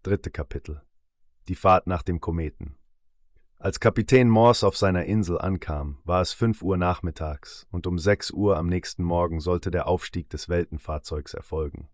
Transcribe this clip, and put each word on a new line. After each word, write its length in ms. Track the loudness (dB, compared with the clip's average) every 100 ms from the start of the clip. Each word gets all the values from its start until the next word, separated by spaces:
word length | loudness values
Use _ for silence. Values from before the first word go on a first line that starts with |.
Dritte 260 | 0 -2 -2
Kapitel. 520 | -8 -8 -8 -10 -14 _ _ _ _ _ _ -10
Die 80 | 0
Fahrt 320 | 4 4 4
nach 160 | -4
dem 160 | -2 -4
Kometen. 560 | -2 -4 -4 -8 -16 -16 _ _ _ _ _ _ _ _
Als 220 | -6 0
Kapitän 480 | 0 2 4 6 8
Morse 360 | 8 8 6
auf 120 | 2 2
seiner 280 | 2 2
Insel 320 | 0 0 0 -2
ankam, 580 | -2 -4 -4 -6 -6 -8
war 160 | -2 0
es 100 | 0
fünf 300 | 0 0 0
Uhr 140 | -2 0
nachmittags 920 | 0 0 -6 -6 -8 -8 -14 -20 -10
und 160 | -6 -4
um 100 | 0
sechs 320 | 2 0 -2
Uhr 260 | 0 2 2
am 120 | 0
nächsten 340 | -2 -4 -4
Morgen 380 | 0 0 0 -2
sollte 320 | -2 -2 0
der 160 | -2 0
Aufstieg 420 | -2 -2 -8 -8
des 180 | -12 -4
Weltenfahrzeugs 880 | -2 -2 -8 -8 -10 -8 -10 -10
erfolgen. 540 | -14 -8 -6 -6 -8 -16